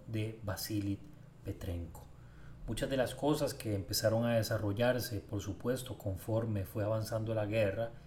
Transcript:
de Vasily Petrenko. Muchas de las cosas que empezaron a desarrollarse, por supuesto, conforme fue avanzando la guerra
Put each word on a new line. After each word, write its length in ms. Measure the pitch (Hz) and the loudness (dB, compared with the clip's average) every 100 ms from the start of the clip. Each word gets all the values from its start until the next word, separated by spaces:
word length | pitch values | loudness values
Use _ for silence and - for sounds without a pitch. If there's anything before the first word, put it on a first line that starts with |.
| - | -4
de 340 | 110 107 - | -2 -2 -4
Vasily 540 | 98 95 - 104 101 98 - - - - | -6 -4 -2 0 0 -2 -6 -16 -18 -12
Petrenko. 600 | - - 90 85 82 - - - - - - - - | -8 -6 -4 -4 -6 -10 -16 -16 -16 -16 -14 -10 -4
Muchas 240 | 110 135 | -2 0
de 80 | 131 | 2
las 160 | 117 | 2
cosas 400 | - 143 151 139 | 2 2 4 2
que 200 | - 113 | 0 -2
empezaron 520 | 101 - 104 110 113 120 | 0 0 4 4 6 6
a 80 | |
desarrollarse, 880 | 117 104 110 104 98 120 123 - 101 | 4 4 2 2 4 4 4 0 -4
por 200 | - 104 | -4 -4
supuesto, 560 | 98 92 120 127 - 104 | -4 -2 0 -2 -2 -6
conforme 680 | 104 90 - 110 113 104 92 | -4 -4 2 2 2 0 -2
fue 180 | 113 | 0
avanzando 480 | 104 110 107 113 110 | 2 2 0 -2 0
la 140 | 110 104 | 0 2
guerra 460 | 110 101 101 117 - | 4 4 2 -2 -6